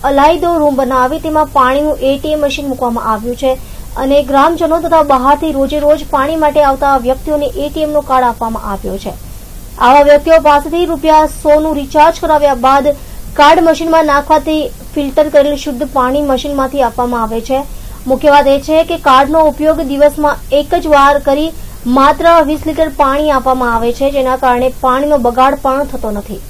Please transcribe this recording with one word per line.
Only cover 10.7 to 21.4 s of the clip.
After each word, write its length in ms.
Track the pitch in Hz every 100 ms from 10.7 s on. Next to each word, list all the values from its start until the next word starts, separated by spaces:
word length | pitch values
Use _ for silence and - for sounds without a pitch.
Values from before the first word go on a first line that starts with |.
| 339 339
રૂપિયા 400 | 320 311 311 302
સો 340 | - 302 302
નું 140 | 311
રિચાર્જ 460 | 294 269 302 311 320
કરાવ્યા 340 | 330 302 294
બાદ 320 | 254 262 277 285 285 - - - -
કાર્ડ 240 | 294 339
મશીનમાં 440 | 330 311 330 320 302
નાખવાથી 600 | 285 285 311 302 311 269 - -
ફિલ્ટર 340 | 302 285 285 302
કરેલ 280 | 294 285 285
શુદ્ધ 320 | 294 247 294
પાણી 300 | 277 247 285
મશીનમાંથી 600 | 285 262 294 285 262 285
આપવામાં 400 | 240 226 240 240
આવે 180 | 220 226
છે. 220 | 226 269 285 - - - -
મુખ્ય 240 | 262 302
વાત 160 | 285 277
એ 140 | 277
છે 240 | 285 311
કે 120 | 330 339
કાર્ડનો 440 | 285 262 277 320
ઉપયોગ 400 | 311 - 302 320
દિવસમાં 560 | 277 277 294 294 294 - -
એક 220 | 277 277
જ 120 | 349 311
વાર 320 | 285 277 285
કરી 340 | 277 277